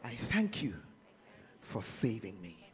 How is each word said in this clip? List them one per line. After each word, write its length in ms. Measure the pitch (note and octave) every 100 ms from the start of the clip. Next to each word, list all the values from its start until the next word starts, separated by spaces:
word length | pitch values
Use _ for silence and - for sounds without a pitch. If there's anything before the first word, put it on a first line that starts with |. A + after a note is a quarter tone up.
I 140 | A#2+ A#2+
thank 440 | - G#3 G#3 -
you 140 | B2+ E2 - - - - - - - -
for 240 | - A2+
saving 580 | - - B2+ A2 F#2+ G2
me. 160 | F2 E2 -